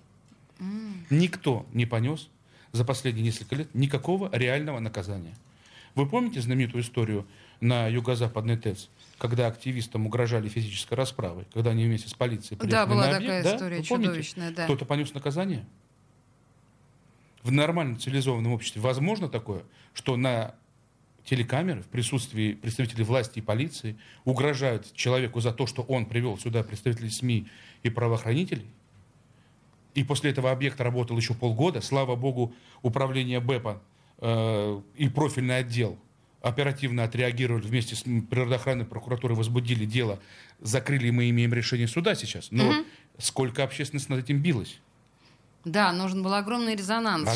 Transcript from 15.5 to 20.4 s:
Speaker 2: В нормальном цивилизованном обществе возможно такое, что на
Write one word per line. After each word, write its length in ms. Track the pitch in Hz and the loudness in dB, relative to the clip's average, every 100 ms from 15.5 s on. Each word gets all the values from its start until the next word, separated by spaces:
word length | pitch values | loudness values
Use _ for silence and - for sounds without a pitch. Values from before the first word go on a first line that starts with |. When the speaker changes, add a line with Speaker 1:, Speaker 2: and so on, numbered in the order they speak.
| 131 101 - _ _ _ _ _ _ _ _ _ _ _ _ _ _ _ - | -4 -8 -18 _ _ _ _ _ _ _ _ _ _ _ _ _ _ _ -6
Speaker 2:
В 100 | 120 | 2
нормальном 460 | 139 151 170 143 117 | 4 4 2 -2 -4
цивилизованном 540 | 131 135 131 120 117 | -2 0 0 0 0
обществе 300 | 117 - 107 | 0 -4 -2
возможно 460 | 127 127 170 214 156 | 0 2 0 0 -2
такое, 340 | 113 107 92 - - - | -4 -6 -8 -10 -20 -18
что 220 | - - 123 | -6 -2 0
на 380 | 131 117 | 2 0